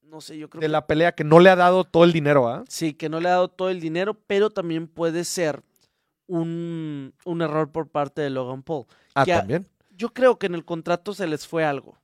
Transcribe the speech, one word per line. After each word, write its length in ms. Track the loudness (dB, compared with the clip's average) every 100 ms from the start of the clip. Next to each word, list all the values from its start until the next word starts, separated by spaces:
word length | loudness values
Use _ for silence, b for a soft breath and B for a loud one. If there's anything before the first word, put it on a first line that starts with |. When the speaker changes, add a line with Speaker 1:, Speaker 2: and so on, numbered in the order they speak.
Speaker 1:
No 200 | _ -20
sé, 160 | -18 -16
yo 100 | -16
creo 120 | -6
Speaker 2:
De 40 | -2
Speaker 1:
que 40 |
Speaker 2:
la 140 | -2 0
pelea 260 | 2 2
que 100 | 0
no 160 | 6 8
le 100 | 10
ha 60 | 8
dado 280 | 4 4 2
todo 180 | 4
el 100 | 4
dinero, 340 | 4 2 2 2
¿ah? 160 | -4 -12
Speaker 1:
Sí, 240 | -8 -8
que 160 | -6 -8
no 100 | -4
le 100 | 0
ha 40 |
dado 140 | 0 0
todo 200 | -2 -6
el 100 | -4
dinero, 340 | -6 -4 -4
pero 360 | -8 _ 0 0
también 360 | -2 -6 -6 -8
puede 360 | -4 -4 -4 -6
ser 380 | -4 -4 -4 _ _ _ _ _ _ -8
un, 880 | -6 -4 -6 -8 -8 -8 -10 -12 _ -8
un 160 | -4
error 300 | -2 -2 -4
por 180 | -6 -6
parte 320 | -4 -4 -4
de 80 | -6
Logan 320 | -6 -8 -10
Paul. 220 | -8 -10 -10 _ _ -2
Speaker 2:
Ah, 100 | 0
Speaker 1:
Que 80 |
a- 60 | 0
Speaker 2:
¿también? 280 | -2 -6 -6 _ _
Speaker 1:
yo 220 | _ -10
creo 240 | 2 2 2
que 60 | -4
en 100 | -6
el 100 | -8
contrato 480 | -8 -4 -4 -4
se 120 | -8 -6
les 200 | -6 -6
fue 180 | -4 -2
algo 320 | -4 -10 _